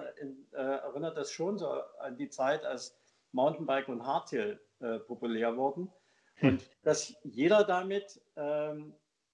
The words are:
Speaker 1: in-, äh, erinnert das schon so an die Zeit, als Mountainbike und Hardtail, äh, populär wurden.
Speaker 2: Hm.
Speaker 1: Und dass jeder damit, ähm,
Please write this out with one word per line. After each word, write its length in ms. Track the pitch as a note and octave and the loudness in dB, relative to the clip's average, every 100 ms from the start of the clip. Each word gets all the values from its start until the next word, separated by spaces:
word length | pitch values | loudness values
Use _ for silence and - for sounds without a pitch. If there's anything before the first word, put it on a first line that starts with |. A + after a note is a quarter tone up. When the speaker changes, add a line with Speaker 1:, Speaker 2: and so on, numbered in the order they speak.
| - - | -10 -10
Speaker 1:
in-, 260 | C#3 C3+ - | -12 -12 -10
äh, 40 | C#3 | -4
erinnert 600 | C3 C3+ - C3 E3 D#3 | -2 -2 -2 -4 -4 -4
das 160 | C#3 | -6
schon 240 | - F3 G3+ | -2 -2 -2
so 100 | D3+ C3+ - - | -2 -4 -6 -10
an 160 | C#3 B2 | -10 -8
die 140 | C#3+ | -6
Zeit, 360 | - C3 D#3 C3+ | 0 0 2 -2
als 300 | B2+ - - _ _ _ | -6 -10 -16 _ _ _
Mountainbike 560 | B2+ C#3+ D#3+ C#3 C3+ C3+ | 2 2 2 0 0 0
und 160 | A#2 B2+ | -4 -2
Hardtail, 520 | D#3+ - C3 G#2 - _ _ | -2 0 -2 -2 -4 _ _
äh, 200 | A#2+ A2 | -4 -4
populär 580 | - A#2+ A#2+ A2 A#2 A#2+ | -6 -6 -2 0 2 2
wurden. 340 | D#3+ E3+ F#3 - _ _ _ - | 0 0 -8 -12 _ _ _ 2
Speaker 2:
Hm. 160 | C#3 | 4
Speaker 1:
Und 120 | C3+ - _ | 4 -2 _
dass 300 | D#3 C#3+ - - | 2 2 -2 -12
jeder 420 | B2+ A2+ E3 G#3+ G#3 | -10 2 6 8 6
damit, 560 | F3+ F#3+ G3+ G3 - _ - | 2 0 -4 -6 -14 _ -8
ähm, 560 | D3 D3+ D3+ D3+ D3+ - _ _ _ | -2 -2 -2 -6 -12 -18 _ _ _